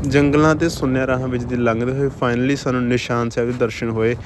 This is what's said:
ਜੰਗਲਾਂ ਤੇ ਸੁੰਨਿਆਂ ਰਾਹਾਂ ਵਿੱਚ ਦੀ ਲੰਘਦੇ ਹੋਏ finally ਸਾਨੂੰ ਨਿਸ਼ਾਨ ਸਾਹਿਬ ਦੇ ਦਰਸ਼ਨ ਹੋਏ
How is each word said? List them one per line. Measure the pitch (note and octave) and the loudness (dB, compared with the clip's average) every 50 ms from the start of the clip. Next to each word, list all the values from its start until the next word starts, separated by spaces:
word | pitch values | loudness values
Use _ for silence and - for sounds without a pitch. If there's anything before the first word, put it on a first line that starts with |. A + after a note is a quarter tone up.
| D3 | -2
ਜੰਗਲਾਂ | C#3+ C3+ C#3+ C#3+ C#3+ C#3 D3 D3+ D#3 D#3 | 2 2 4 4 4 4 4 4 4 4
ਤੇ | D#3 E3 E3+ | 2 0 -2
ਸੁੰਨਿਆਂ | E3 - - C3+ B2+ C3 C3 | -2 -2 -2 0 0 0 0
ਰਾਹਾਂ | C3+ C3 B2+ C3 | 0 -2 -2 -2
ਵਿੱਚ | B2+ B2 B2 A#2+ | -2 -4 -4 -4
ਦੀ | A#2+ B2+ | -2 -2
ਲੰਘਦੇ | A#2+ A#2+ A#2 A2+ A2+ A#2+ B2 | 0 2 2 2 0 0 -2
ਹੋਏ | C3 C#3 C#3+ C3+ C3+ | -2 0 -2 -2 -2
finally | - C3+ B2 A#2+ A#2+ B2+ C3+ C#3+ | -2 -2 0 0 2 2 0 0
ਸਾਨੂੰ | C3+ - C#3 B2+ B2+ B2 | 0 -2 -2 -2 0 0
ਨਿਸ਼ਾਨ | A#2+ B2 A#2+ - - B2 A#2+ A#2 A#2 | 0 0 0 0 -2 -2 -2 -2 -2
ਸਾਹਿਬ | - B2 A#2 A#2+ | -2 -2 -2 -2
ਦੇ | B2 | 0
ਦਰਸ਼ਨ | B2 B2 A2 A2 - B2 A#2 | 0 -2 -2 -2 -4 -4 -4
ਹੋਏ | G#2+ A2 A2 A2+ A#2+ A#2+ - | -2 0 0 0 0 -2 -6